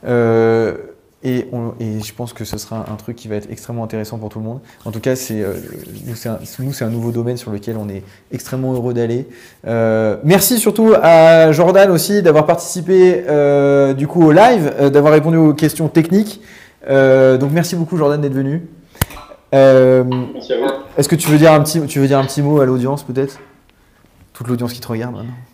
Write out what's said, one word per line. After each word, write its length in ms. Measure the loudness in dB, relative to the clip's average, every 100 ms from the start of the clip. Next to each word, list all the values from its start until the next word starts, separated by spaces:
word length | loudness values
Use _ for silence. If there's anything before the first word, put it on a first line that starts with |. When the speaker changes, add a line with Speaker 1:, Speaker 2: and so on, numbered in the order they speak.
| -2
Speaker 1:
Euh, 680 | -2 0 2 2 0 -2 -6 -14 -20 _ _
et, 240 | -8 -6 -6
on, 220 | -8 -10 -10
et 200 | -10 -10
je 100 | -12
pense 180 | -14 -16
que 140 | -14 -14
ce 120 | -12
sera 260 | -12 -12 -12
un 40 | -14
truc 200 | -14 -16
qui 120 | -10
va 80 | -10
être 140 | -10
extrêmement 340 | -18 -12 -10
intéressant 340 | -8 -10 -10 -12
pour 120 | -12
tout 80 | -12
le 80 | -12
monde. 140 | -12 _ _ -14
En 60 |
tout 80 | -8
cas, 160 | -6 -6
c'est, 260 | -6 -8
euh, 140 | -6 -8 -12 -18 -18 -18 -14
nous, 100 | -12
c'est 140 | -10
un, 80 | -12 -12 -10
nous, 140 | -10
c'est 120 | -8 -8
un 40 |
nouveau 220 | -6 -6
domaine 260 | -6 -6 -8
sur 140 | -10
lequel 240 | -12 -10 -10
on 140 | -10
est 140 | -12 -16 _ _
extrêmement 420 | -14 -10 -8 -6
heureux 200 | -4 -4
d'aller. 340 | -4 -4 -4 -8 -18 -20 _ -6
Euh, 520 | -2 0 0 -2 -2
merci 360 | 2 2 2 -2
surtout 340 | -2 2 4 4
à 500 | 6 6 8 6 6
Jordan 380 | 4 4 4 4
aussi 320 | 2 0 0
d'avoir 240 | 4 2 2
participé, 760 | -2 -4 -10 0 4 4 2 -2
euh, 680 | 0 2 2 2 2 2
du 120 | 0 -4
coup, 180 | 2
au 80 | 4
live, 400 | 6 6 4 0 0
euh, 100 | 2
d'avoir 200 | 4 4
répondu 260 | 4 2 2
aux 160 | 2
questions 340 | 2 -2 -2 -2
techniques. 520 | 0 2 0 -2 -8 -20 -20 -20 _ -2
Euh, 500 | 2 4 6 4 4
donc 140 | 0
merci 240 | -2 -2 -4
beaucoup 220 | -4 -2
Jordan 240 | 0 0
d'être 140 | -4 -4
venu. 300 | -4 -6 -8 -20 _ -14 -12 -12 -20 -20 _
Euh, 520 | 4 6 6 6 4 0 -4 -8
Speaker 2:
Merci 200 | -12 -8
à 40 | -4
vous. 120 | -4 -6 -10 -4
Speaker 1:
est-ce 120 | -2
que 60 | -2
tu 140 | 2
veux 80 | 4
dire 120 | 6
un 100 | 4
petit, 240 | 2 -2 -4
tu 120 | -2
veux 80 | 0
dire 120 | 0
un 60 | -2
petit 160 | -2
mot 200 | 0 2
à 40 | 2
l'audience 380 | 0 -2 -6
peut-être ? 360 | -6 -6 -6 -8 -20 _ _ _ _ _ _ _ _
Toute 140 | -16 -8
l'audience 240 | -6 -6
qui 80 | -12
te 80 | -12
regarde 280 | -10 -10 -12
maintenant. 180 | -14 -16 -20